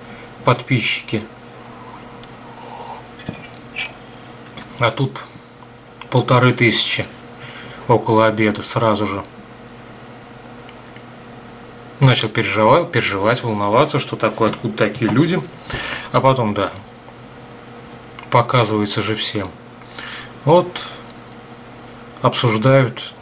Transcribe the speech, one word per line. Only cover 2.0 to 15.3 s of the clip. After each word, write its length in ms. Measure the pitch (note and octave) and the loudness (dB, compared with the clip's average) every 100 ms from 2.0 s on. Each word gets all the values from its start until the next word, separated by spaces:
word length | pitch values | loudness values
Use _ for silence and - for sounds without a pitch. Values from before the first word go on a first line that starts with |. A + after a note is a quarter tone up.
| - - - - - - - - - - - - - - - - - - - - - - - - - - - - | -18 -18 -18 -18 -18 -18 -16 -14 -14 -14 -16 -14 -12 -12 -16 -18 -14 -8 -8 -10 -18 -18 -18 -18 -16 -16 -14 -2
А 100 | A#2 | -2
тут 320 | - C3+ - - - - - - - - - - | 0 -4 -4 -14 -18 -20 -20 -20 -20 -20 -18 0
полторы 440 | B2+ A2 B2 B2+ | 0 4 6 6
тысячи 520 | - A#2 G#2 - - G#2 - - - - - - - - | 4 4 4 0 -2 -4 -10 -18 -18 -16 -16 -16 -12 2
около 380 | A2+ - A2 A2 | 2 4 6 6
обеда 380 | G#2+ G#2+ G#2+ | 4 2 0
сразу 420 | - A2+ A2+ G#2 G#2 | -2 0 2 2 0
же. 180 | G2 - - - - - - - - - - - - - - - - - - - - - - - - - - - - | -4 -8 -16 -20 -20 -20 -20 -18 -18 -18 -18 -18 -18 -18 -18 -18 -18 -18 -18 -18 -20 -18 -18 -18 -18 -18 -18 -16 4
Начал 300 | C3+ A#2+ A2 | 6 6 2
переживать, 600 | - G2+ A2 G#2+ D#3 F3 | 0 0 4 6 6 4
переживать, 520 | A#2 - G2 G#2 B2 | 0 0 0 2 2
волноваться, 560 | A#2+ G#2 G2+ A#2 D3+ C#3 | 0 -2 2 4 4 0
что 160 | - A2 | -2 -2
такое, 340 | A2 - G#2+ | -2 2 0
откуда 260 | - A2 - | 0 -6 0
такие 360 | G#2+ - G#2+ | 0 2 2
люди. 280 | A2+ E3 | 4 4